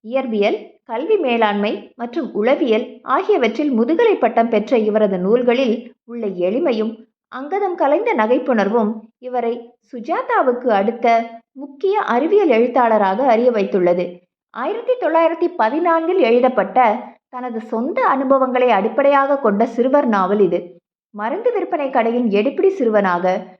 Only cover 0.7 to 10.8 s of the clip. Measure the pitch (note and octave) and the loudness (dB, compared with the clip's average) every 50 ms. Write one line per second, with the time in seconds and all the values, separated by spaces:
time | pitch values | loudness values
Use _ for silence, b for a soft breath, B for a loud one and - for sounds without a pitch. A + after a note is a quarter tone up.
0.7 | - _ _ - A3+ A3+ D4 G#4 A4 G4 D#4 B3+ A#3 A3+ A3 G#3 G3+ G3+ G3+ - | -20 _ _ -10 -8 -6 0 0 0 0 2 0 0 2 2 0 0 -2 -2 -2
1.7 | - - - - _ - A#3+ A#3+ - E4+ C#4 - - G3+ G#3 A#3+ C#4 - D#4+ B3 | -4 -6 -10 -16 _ -14 -12 -8 -6 -6 -6 -4 -4 -2 0 0 2 2 2 0
2.7 | G#3 - A#3+ - - - _ - B3+ E4 F#4+ - G#4 E4 B3 A3+ A3 D#4+ D4+ D4+ | 0 0 -2 -6 -14 -18 _ -4 -4 -2 0 2 2 2 2 0 0 -2 -2 0
3.7 | C4 A3 A#3 A#3+ E4 E4 A#4+ A4 F#4+ - B3+ A3 A3+ A#3 A3+ A#3 A3+ G#3 G#3+ - | 0 0 2 0 2 2 4 2 2 2 0 0 2 0 0 2 0 -2 0 0
4.7 | C4+ A#3 G#3+ G#3+ G#3 G#3+ G#3+ G3 F#3+ F3+ F3+ F#3+ A3+ B3+ B3 B3 A#3 B3+ C4+ A#3 | 0 0 0 2 2 2 2 2 0 -2 0 2 2 2 2 2 2 2 2 0
5.7 | G#3+ A3+ - - - _ _ - A#3 A#3+ A3+ G3+ F#3 F3 F3 F#3 G#3 C4 F4 D4+ | 0 -4 -6 -16 -20 _ _ -16 -12 -8 -8 -8 -4 -2 -2 -2 0 0 0 0
6.7 | A#3+ G#3+ G#3+ A3+ A3 - - _ _ _ _ _ - B3 C4+ D4 F#4+ G4+ G4+ F#4 | 0 -2 -2 -4 -6 -10 -20 _ _ _ _ _ -14 -14 -10 -6 -4 -4 -2 -4
7.7 | F4 - D#4+ C#4 D4 F4 A4 B4 G#4 C4 G#3+ A3 B3 C4 B3 - B3 G#3+ G3 G3+ | -2 -2 0 0 0 0 0 -2 0 0 0 0 0 0 0 0 0 0 0 0
8.7 | A3 A#3+ A3+ G#3+ A3+ - - _ _ _ B3 B3+ B3 B3 A#3 A#3 A#3+ A#3 - - | 0 0 0 -2 -4 -8 -14 _ _ _ -14 -8 -6 -4 -4 -4 -6 -6 -12 -20
9.7 | _ _ _ _ - A#3+ G#3+ - E4+ A4 C5 - A#4+ G4+ D#4 C4 A#3+ B3 - B3+ | _ _ _ _ -16 -14 -6 -6 -4 -4 -4 -2 0 0 2 0 0 0 0 0
10.7 | G#3+ G3 | 0 2